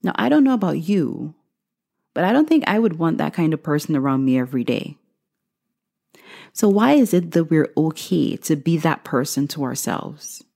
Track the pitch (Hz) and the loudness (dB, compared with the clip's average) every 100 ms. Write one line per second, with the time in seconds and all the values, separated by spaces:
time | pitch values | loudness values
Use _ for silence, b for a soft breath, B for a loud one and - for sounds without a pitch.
0 | 185 - 226 302 269 247 190 151 160 202 | -4 -2 2 4 4 2 0 -2 0 0
1 | 139 - 147 160 _ _ _ _ _ _ | 0 -4 -10 -12 _ _ _ _ _ _
2 | _ - 180 247 311 320 - 208 226 160 | _ -2 2 2 4 2 2 2 0 0
3 | 165 - 151 - 156 156 - 147 - 147 | -2 0 -4 0 0 0 -2 -2 0 -2
4 | 139 135 131 127 127 135 120 120 - 151 | 0 0 2 0 0 -2 -2 -4 -6 -16
5 | _ _ _ _ _ _ _ _ _ _ | _ _ _ _ _ _ _ _ _ _
6 | _ B B B B - 214 196 233 294 | _ B B B B 0 2 4 4 4
7 | 240 180 170 170 160 160 - - 160 160 | 4 2 0 -2 2 2 0 0 -2 -2
8 | - 175 135 - - 156 165 165 160 147 | -4 -2 -2 -4 -4 -2 0 0 0 -2
9 | - 127 139 - 143 - 131 131 - - | -2 -4 -2 -4 -4 -4 -6 -6 -6 -6
10 | - 151 - - _ | -8 -16 -18 -20 _